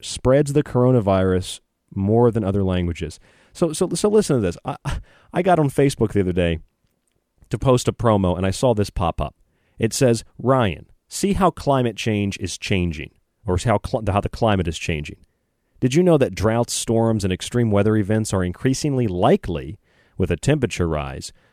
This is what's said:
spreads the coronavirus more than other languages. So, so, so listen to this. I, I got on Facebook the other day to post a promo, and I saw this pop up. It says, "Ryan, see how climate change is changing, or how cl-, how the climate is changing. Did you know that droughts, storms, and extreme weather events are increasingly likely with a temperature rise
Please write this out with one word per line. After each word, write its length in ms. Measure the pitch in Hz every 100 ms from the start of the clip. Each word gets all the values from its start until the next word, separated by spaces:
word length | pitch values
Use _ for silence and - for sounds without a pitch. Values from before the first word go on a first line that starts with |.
spreads 500 | - - 123 135 143
the 100 | 143
coronavirus 960 | - 123 123 127 98 95 95 92 90 - _ _ _
more 360 | 98 98 113 120
than 140 | 110
other 180 | 98 101
languages. 560 | 95 90 87 82 78 - _ _ _
So, 200 | - 170
so, 160 | 156 180
so 180 | 175 208
listen 280 | 214 - 135
to 60 |
this. 160 | 92 -
I, 120 | - - 139 - - _ _
I 100 | -
got 160 | 185 170
on 120 | 143
Facebook 420 | - 139 - 110
the 80 | 101
other 120 | 92
day 260 | 90 85 82 - _ _ _ _ _ _ _ -
to 80 | 113
post 300 | 139 123 -
a 40 |
promo, 440 | 101 117 104 92 87
and 80 | 95
I 40 |
saw 240 | - 131
this 160 | 107 101
pop 300 | - 85 -
up. 160 | 73 - _ _ _ -
It 140 | 113
says, 320 | - 127 117 - -
"Ryan, 480 | 117 131 107 76 - _ _
see 260 | - 196
how 160 | 175 185
climate 460 | - - 135 120 98
change 420 | 117 104 101 -
is 200 | 95 -
changing, 520 | - 98 87 78 - _ _ _ 95
or 120 | 90
how 200 | 113 104
cl-, 180 | - 127 104
how 120 | 101
the 80 | -
climate 400 | - 113 98 82
is 100 | 82
changing. 400 | - 78 76 - _ _ _ _ _ -
Did 140 | 127
you 80 | 143
know 140 | 180 156
that 160 | 117
droughts, 380 | 92 107 113 120
storms, 520 | - - 113 113 110
and 80 | 95
extreme 380 | 92 - 123 117
weather 260 | 101 104 107
events 360 | 95 110 110
are 100 | 98
increasingly 640 | 90 - 131 135 151 131 117
likely 720 | 87 113 202 - 78 67 101 _ _ _ -
with 140 | 92
a 60 | 87
temperature 520 | - 151 113 - 87
rise 440 | 76 69 73 - - _